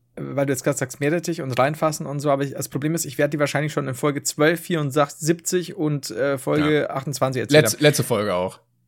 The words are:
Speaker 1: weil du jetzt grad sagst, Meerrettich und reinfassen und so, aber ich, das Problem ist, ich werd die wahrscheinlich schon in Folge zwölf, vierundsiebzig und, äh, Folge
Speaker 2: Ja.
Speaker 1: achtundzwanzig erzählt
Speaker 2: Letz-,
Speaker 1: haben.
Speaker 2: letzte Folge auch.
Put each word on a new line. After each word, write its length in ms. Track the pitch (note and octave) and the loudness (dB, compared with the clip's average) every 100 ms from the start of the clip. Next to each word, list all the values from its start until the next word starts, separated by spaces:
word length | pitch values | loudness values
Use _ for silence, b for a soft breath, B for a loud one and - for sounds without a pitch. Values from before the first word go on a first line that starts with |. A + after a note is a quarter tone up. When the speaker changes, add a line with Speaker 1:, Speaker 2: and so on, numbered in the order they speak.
| _ - | _ -12
Speaker 1:
weil 300 | C#3 C3+ C#3 | -6 -2 0
du 60 | |
jetzt 120 | C3 | 0
grad 140 | D3+ C#3 | -2 -2
sagst, 220 | B2+ - | -4 -2
Meerrettich 420 | C#3+ E3+ F3 E3+ | -2 0 -2 -6
und 100 | C3+ B2 | -2 2
reinfassen 480 | C3+ D3+ D#3 D3+ D3 | 2 2 0 -2 -6
und 140 | C#3+ | -2
so, 100 | D3 | 0
aber 140 | C#3 | 0
ich, 80 | C#3 | 0
das 140 | C3+ C3 | -6 -8
Problem 260 | C3+ D3+ | -4 -2
ist, 100 | E3 | -2
ich 140 | D3 C#3 | -4 -2
werd 140 | D3 | 0
die 60 | D3 | 0
wahrscheinlich 340 | C#3+ C#3+ D3 | 0 0 -2
schon 140 | D3 C3+ | -4 -4
in 60 | |
Folge 280 | B2+ D3 C#3+ | -2 -2 -2
zwölf, 380 | - - D3+ E3+ | -4 2 2 2
vierundsiebzig 1160 | - E3 D3 C#3+ C#3+ - D#3 E3+ - F3+ E3+ - | -2 -2 0 2 0 0 -2 -2 -2 -4 -4 -4
und, 340 | D3+ C#3+ - | -2 -2 -4
äh, 280 | - C#3 C#3 | -2 -2 0
Folge 420 | - D3+ D3+ D3+ | 0 2 2 2
Speaker 2:
Ja. 80 | - | 0
Speaker 1:
achtundzwanzig 520 | C#3+ D3 C3 C3 B2 | -4 -6 -2 -2 0
erzählt 220 | G#2+ D3+ | 4 6
Speaker 2:
Letz-, 100 | A#2 | 6
Speaker 1:
haben. 80 | - | 4
Speaker 2:
letzte 220 | D3 D3 | 4 4
Folge 300 | B2 A2 G#2 | 2 0 0
auch. 260 | F2+ F#2 - _ _ | 0 -2 -4 _ _